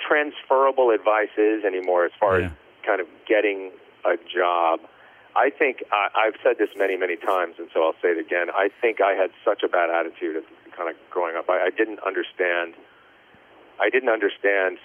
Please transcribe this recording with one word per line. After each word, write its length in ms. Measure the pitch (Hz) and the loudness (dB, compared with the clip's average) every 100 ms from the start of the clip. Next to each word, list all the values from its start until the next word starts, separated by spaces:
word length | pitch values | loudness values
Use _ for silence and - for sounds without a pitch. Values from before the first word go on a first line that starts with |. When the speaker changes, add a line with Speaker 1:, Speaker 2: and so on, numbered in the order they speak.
| - | 0
Speaker 1:
transferable 840 | 151 147 - - 131 135 131 123 | 0 0 -6 0 2 4 4 2
advice 380 | 104 98 107 104 - | 2 2 0 0 2
is 260 | 107 110 | 2 2
anymore 420 | 101 95 92 87 87 | -2 -2 0 0 0
as 60 | - | 0
far 200 | 104 92 | 2 2
Speaker 2:
Yeah. 60 | 90 | 0
Speaker 1:
as 40 | 76 _ _ - | -8 _ _ -4
kind 160 | 98 | -2
of 60 | 85 - - | -4 -10 0
getting 440 | 107 104 98 95 - - _ 92 | 2 2 -2 -8 -16 -20 _ -2
a 120 | 87 - | -2 -4
job. 480 | 90 87 87 85 80 - - - - - - | -2 0 2 2 0 -4 -20 -20 -20 -4 0
I 140 | 135 | 0
think 340 | - 139 - - | 2 -2 -2 -2
I, 160 | 104 98 101 | 0 0 0
I've 200 | 110 - | 0 2
said 140 | 131 117 | 0 2
this 120 | 101 101 | -2 0
many, 180 | 98 92 | -2 0
many 200 | 90 85 | -4 -4
times, 380 | 104 92 85 - | -2 0 -2 -6
and 100 | 85 | -6
so 100 | 90 | 0
I'll 120 | 80 - | 0 0
say 80 | 90 | 0
it 100 | 82 | -2
again. 280 | 80 87 85 | -2 -2 -2
I 160 | 98 98 - | 0 -2 0
think 200 | 117 101 | -2 2
I 120 | 98 | 2
had 180 | 95 90 - | 2 -2 -2
such 200 | - 101 | -2 0
a 40 | 92 | 0
bad 220 | 90 85 | 0 2
attitude 460 | 85 82 - 85 78 | 0 -4 -6 -6 -6
of 60 | - - - - | -10 -18 -20 -10
kind 120 | 85 | -8
of 60 | 78 - | -10 -8
growing 260 | 87 85 82 | -4 -4 -4
up. 140 | 78 | -2
I, 180 | 90 90 | 0 0
I 20 | 92 | 0
didn't 240 | 110 101 95 | -2 -4 -6
understand, 680 | 90 85 - 90 87 85 - - - _ _ _ - - - - - | -4 -6 -2 -2 -2 -4 -10 -20 -20 _ _ _ -20 -20 -20 -18 -4
I 100 | 104 | 0
didn't 200 | 131 127 | 2 0
understand 680 | 110 101 - 101 98 92 90 | 0 -2 -2 0 0 0 -2